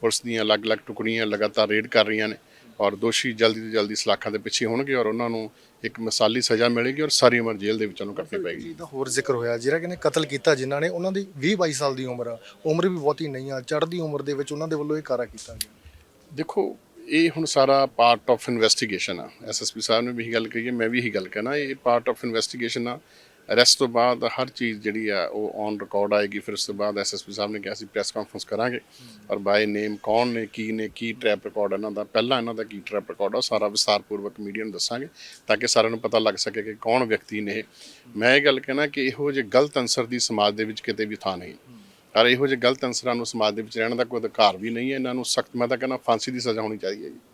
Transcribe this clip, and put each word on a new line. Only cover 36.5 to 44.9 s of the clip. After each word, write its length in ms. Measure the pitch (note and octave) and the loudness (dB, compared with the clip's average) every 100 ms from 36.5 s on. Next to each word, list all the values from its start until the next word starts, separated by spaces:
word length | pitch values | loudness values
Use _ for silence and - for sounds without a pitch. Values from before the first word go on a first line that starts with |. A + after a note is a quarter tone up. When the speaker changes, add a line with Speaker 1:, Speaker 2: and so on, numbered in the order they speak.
| G#2+ | -4
Speaker 1:
ਕਿ 120 | G#2+ G#2+ | -8 -8
ਕੌਣ 240 | A2+ A#2+ | 0 2
ਵਿਅਕਤੀ 360 | A#2+ G#2+ - G#2+ | 2 0 -2 -6
ਨੇ 140 | G#2 | -4
ਇਹ। 80 | G#2+ G#2 - - - - A2 | -6 -8 -18 -20 -20 -14 0
ਮੈਂ 200 | A2+ C3+ | 4 6
ਇਹ 80 | |
ਗੱਲ 160 | C#3+ C3 | 4 0
ਕਹਿਣਾ 260 | B2+ C3+ D3 | -2 -2 -2
ਕਿ 200 | C#3+ C3 | -2 -2
ਇਹੋ 260 | A#2+ D3 | -2 -4
ਜਿਹੇ 140 | C3+ A2+ | -2 2
ਗਲਤ 320 | B2 D3 D3 | 4 4 0
ਅਨਸਰ 280 | A#2+ - A#2 | 0 0 -2
ਦੀ 120 | B2 | -2
ਸਮਾਜ 360 | - A2 G#2 | -2 2 2
ਦੇ 100 | G#2 | 2
ਵਿੱਚ 160 | A2 A2 | -4 -4
ਕਿਤੇ 240 | - G#2+ | -6 -4
ਵੀ 120 | G#2+ G#2 | -4 -4
ਥਾਂ 160 | - F#2 | -4 -6
ਨਹੀਂ 180 | F2+ - - A#2+ G2+ _ _ - | -8 -16 -20 -20 -20 _ _ 4
ਔਰ 100 | A#2+ | 6
ਇਹੋ 200 | B2 C#3 | 6 2
ਜਿਹੇ 140 | C3+ | 2
ਗਲਤ 240 | A#2+ C3 | 2 2
ਅਨਸਰਾਂ 300 | B2+ A#2+ B2 | -2 -4 -2
ਨੂੰ 120 | A#2+ A#2 | -2 -4
ਸਮਾਜ 280 | A#2 G#2+ | 0 0
ਦੇ 80 | G#2 | 0
ਵਿੱਚ 160 | A2 A#2 | -6 -2
ਰਹਿਣ 160 | A2+ | -2
ਦਾ 100 | A#2+ | 0
ਕੋਈ 160 | A#2+ A#2+ | -2 -2
ਅਧਿਕਾਰ 360 | A2 - G#2 F#2+ | -4 6 6 6
ਵੀ 140 | G#2+ | -4
ਨਹੀਂ 200 | A#2 B2+ | -4 -4